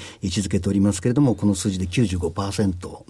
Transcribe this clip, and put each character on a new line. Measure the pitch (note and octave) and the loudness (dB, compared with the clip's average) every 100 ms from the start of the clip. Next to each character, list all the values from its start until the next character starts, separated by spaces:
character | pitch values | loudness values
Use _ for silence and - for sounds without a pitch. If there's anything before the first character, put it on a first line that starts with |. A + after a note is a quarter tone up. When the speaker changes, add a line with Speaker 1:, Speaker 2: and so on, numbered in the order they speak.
| - - | -8 -8
Speaker 1:
位 | G2 | -4
置 | G#2 | -2
づ | F#2 | 0
け | G2 | 0
て | G2 | 2
お | |
り | G2 | 2
ま | G2+ | 2
す | G2 | 2
け | B2 | 0
れ | |
ど | B2 | 4
も、 | C#3 | 4
Speaker 2:
は | - | 4
い。 | |
Speaker 1:
こ | |
の | G#2 | 2
数 | F#2+ G#2+ | 2 0
字 | F#2 | -2
で | F#2 | -2
九 | C3 | 0
十 | A2 F2+ | 2 0
五 | E2+ | -4
パ | E2+ G2+ | -4 -4
ー | |
セ | G2 | 0
ン | G2+ | 0
ト | F2+ F2 - | -2 -8 -14